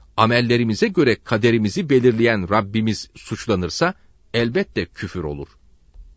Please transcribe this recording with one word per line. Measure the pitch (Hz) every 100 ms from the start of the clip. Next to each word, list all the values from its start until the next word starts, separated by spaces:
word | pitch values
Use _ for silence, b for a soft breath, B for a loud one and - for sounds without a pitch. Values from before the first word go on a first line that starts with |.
| b -
amellerimize | 110 120 120 120 113 104 -
göre | 185 135 104
kaderimizi | - 113 117 113 107 185 165
belirleyen | 135 123 113 117 110 90
Rabbimiz | 104 101 107 110 101 - -
suçlanırsa | - - - 98 87 - 170 185 _ _ _
elbette | 113 120 135 196 - 87
küfür | - 98 92
olur. | 76 73 71 _ _ _ _ - -